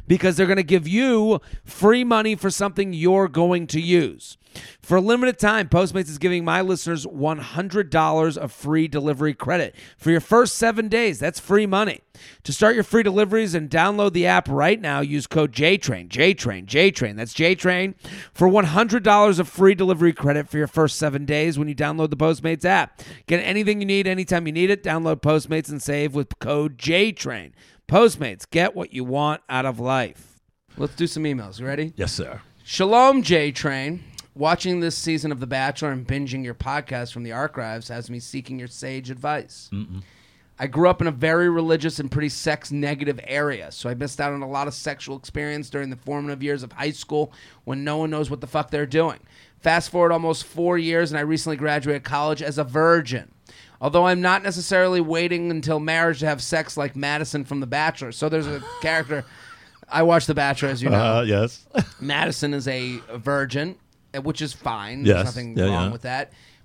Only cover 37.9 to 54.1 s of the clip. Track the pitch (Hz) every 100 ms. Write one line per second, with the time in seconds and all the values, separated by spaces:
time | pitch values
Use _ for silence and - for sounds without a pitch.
37.9 | 120 120 120 120 135 127 131 123 - 131
38.9 | 131 127 127 147 151 - - - 101 107
39.9 | 92 - _ _ _ _ - 135 135 175
40.9 | 175 165 131 160 165 175 165 160 160 160
41.9 | 151 139 151 147 - 160 151 - 143 143
42.9 | 139 143 123 - 143 147 113 76 - 120
43.9 | 123 143 - 143 143 135 139 143 139 151
44.9 | 139 - 135 - 147 147 147 147 139 135
45.9 | 127 135 143 143 139 143 143 120 - 147
46.9 | 147 - 151 151 - - - - 135 143
47.9 | 156 160 156 143 143 131 156 - 147 147
48.9 | 156 165 - _ _ _ _ 160 170 -
49.9 | 180 170 165 165 156 - 156 170 175 165
50.9 | 165 165 151 147 160 160 147 151 147 139
51.9 | 143 127 143 151 147 147 135 123 143 165
52.9 | 170 123 123 78 _ _ - - - 143
53.9 | 170 180